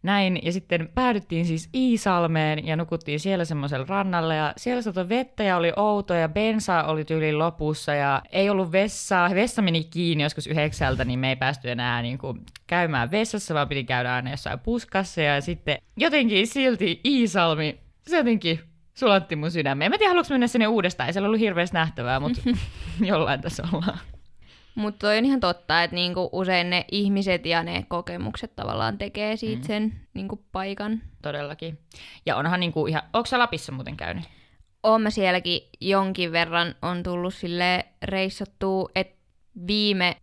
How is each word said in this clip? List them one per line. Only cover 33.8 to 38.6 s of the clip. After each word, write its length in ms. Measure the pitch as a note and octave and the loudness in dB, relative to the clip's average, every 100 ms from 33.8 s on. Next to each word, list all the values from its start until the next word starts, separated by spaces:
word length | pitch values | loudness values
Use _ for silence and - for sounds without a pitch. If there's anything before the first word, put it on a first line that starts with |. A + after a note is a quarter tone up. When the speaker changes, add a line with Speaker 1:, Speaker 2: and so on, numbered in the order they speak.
| C3+ D3+ | -10 -8
Speaker 1:
käynyt? 260 | E2+ F3+ D#3+ - - _ _ _ | -8 -8 -10 -16 -20 _ _ _
Speaker 2:
Oon 180 | A3 A3 | 2 4
mä 80 | G#3+ | 2
sielläkin 520 | G#3+ F#3+ F3+ F3 F3 - - | 2 2 2 0 -4 -4 -8
jonkin 500 | F3+ G3 G3 F#3 F3 | 0 2 2 -2 0
verran, 440 | E3 E3+ E3+ E3+ - | 0 0 0 -2 -2
on 220 | E3+ F3 | -6 -4
tullut 300 | F3 F3 F3+ | -4 -4 -4
silleen 500 | F#3+ F3 F3 F3+ F3+ - _ | -6 -6 -2 0 0 -4 _
reissattua, 840 | - F#3+ F#3+ - G3 _ | -6 -2 -2 -4 -12 _